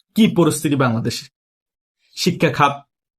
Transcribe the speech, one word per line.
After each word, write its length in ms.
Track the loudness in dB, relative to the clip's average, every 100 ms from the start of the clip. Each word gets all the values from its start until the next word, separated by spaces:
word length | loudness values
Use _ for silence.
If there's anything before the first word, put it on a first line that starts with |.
| _
কি 120 | 0 2 4
পরিস্থিতি 400 | 2 2 -2 0
বাংলাদেশে, 500 | 0 -2 -4 -8 -12 _ _ _ _ _ _ _ _ -4
শিক্ষা 320 | -4 0 -2
খাত, 360 | 0 -2 -2 -12 _ _